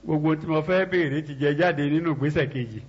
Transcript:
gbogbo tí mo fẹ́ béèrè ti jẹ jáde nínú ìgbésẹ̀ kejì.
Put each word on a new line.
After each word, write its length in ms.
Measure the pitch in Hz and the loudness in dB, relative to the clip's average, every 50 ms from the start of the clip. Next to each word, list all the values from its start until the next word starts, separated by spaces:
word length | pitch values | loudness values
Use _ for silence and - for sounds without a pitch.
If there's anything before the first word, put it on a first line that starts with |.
gbogbo 340 | - - 160 151 151 156 160 | -2 -2 -2 0 2 2 0
tí 100 | 156 156 165 | 0 0 0
mo 120 | 160 156 | 0 0
fẹ́ 240 | 151 170 185 185 190 180 | 0 2 2 2 2 2
béèrè 320 | 180 185 170 143 135 151 156 | 2 0 0 2 0 -4 -4
ti 80 | 143 147 | -6 -6
jẹ 140 | 131 143 147 147 | 0 0 0 2
jáde 280 | 147 170 180 170 131 143 143 | 4 2 2 2 2 0 2
nínú 200 | 147 156 170 165 | 2 2 2 0
ìgbésẹ̀ 380 | 156 151 135 151 151 170 147 123 | -2 0 0 0 0 0 -2 -2
kejì. 320 | - 135 120 110 110 107 - | -2 -6 -8 -6 -8 -14 -14